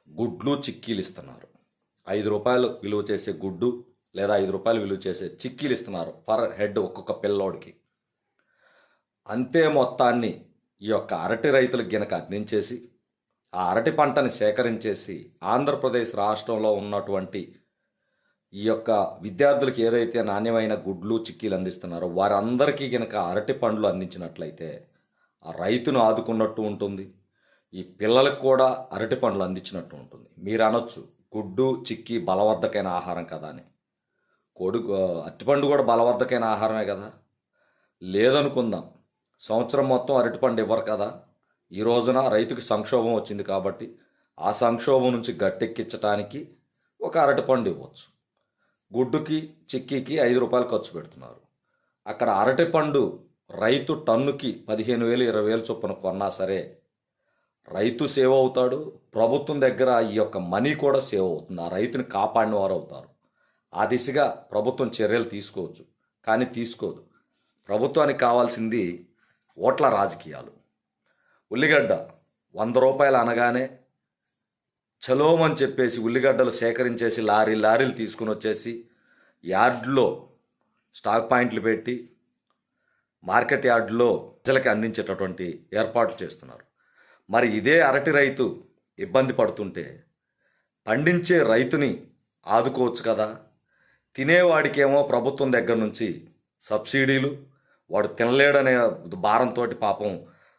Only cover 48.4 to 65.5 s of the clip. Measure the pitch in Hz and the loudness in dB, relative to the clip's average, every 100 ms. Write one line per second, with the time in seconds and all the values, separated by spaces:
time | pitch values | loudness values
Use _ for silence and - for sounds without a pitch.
48.4 | _ _ _ _ _ 113 127 151 156 156 | _ _ _ _ _ -2 0 0 -2 -4
49.4 | 156 - _ 131 - 139 127 151 123 123 | -6 -18 _ -10 -6 -6 -4 0 4 4
50.4 | 120 123 120 110 - 85 80 - 60 57 | 2 0 0 -4 -6 -14 -16 -20 -20 -20
51.4 | _ _ _ _ _ _ - - 117 98 | _ _ _ _ _ _ -12 -2 0 4
52.4 | 117 131 165 160 151 139 104 - _ _ | 2 4 2 2 2 2 0 -2 _ _
53.4 | _ 90 107 135 139 156 - 113 139 139 | _ -2 0 0 0 -4 0 2 2 -2
54.4 | 123 - - 107 113 120 117 120 123 107 | -6 -8 -6 -4 -2 0 0 2 2 2
55.4 | 107 113 113 113 104 95 95 92 101 - | 0 0 -2 -6 -6 -4 -4 -2 -4 -4
56.4 | 95 95 - - _ _ _ _ _ _ | -4 -4 -6 -16 _ _ _ _ _ _
57.4 | _ _ - 92 113 120 147 135 127 135 | _ _ -12 -2 -2 0 -4 2 4 6
58.4 | 131 127 123 113 80 - _ 110 113 143 | 4 2 0 -2 -8 -16 _ 0 2 2
59.4 | 143 143 135 104 127 120 110 107 107 95 | -2 0 0 2 2 2 2 0 -2 -4
60.4 | 90 98 135 143 143 135 135 101 92 78 | -4 0 0 0 2 2 0 -2 0 -2
61.4 | - 90 85 92 120 127 127 98 104 117 | -8 -10 -6 -4 -4 -4 -4 -2 0 2
62.4 | 110 104 98 90 - - - _ _ _ | 2 0 0 -2 -6 -18 -20 _ _ _
63.4 | _ _ _ 87 107 123 131 139 127 - | _ _ _ -4 0 0 0 0 0 0
64.4 | - 104 113 131 123 - 107 117 117 104 | -6 -2 -2 -2 -4 0 0 0 -2 -8
65.4 | 98 | -12